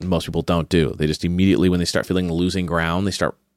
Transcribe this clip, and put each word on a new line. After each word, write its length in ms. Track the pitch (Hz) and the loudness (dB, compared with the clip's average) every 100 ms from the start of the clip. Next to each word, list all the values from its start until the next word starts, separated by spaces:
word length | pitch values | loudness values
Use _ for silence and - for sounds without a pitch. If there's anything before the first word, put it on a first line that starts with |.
most 240 | 90 85 - | -2 -2 -2
people 160 | 82 | -4
don't 280 | 80 87 76 | 0 0 2
do. 260 | 87 69 - | 2 2 0
They 80 | 78 | -2
just 200 | 76 87 | -2 -2
immediately, 420 | 87 95 92 92 | 2 4 4 4
when 100 | 90 | 2
they 60 | 87 | 0
start 200 | - - | -2 -2
feeling 260 | 92 90 | -2 -2
losing 340 | 82 90 92 87 | 0 0 -2 -2
ground, 400 | 85 82 87 98 | -2 0 0 -2
they 60 | |
start 240 | - 71 - _ | -2 -4 -4 _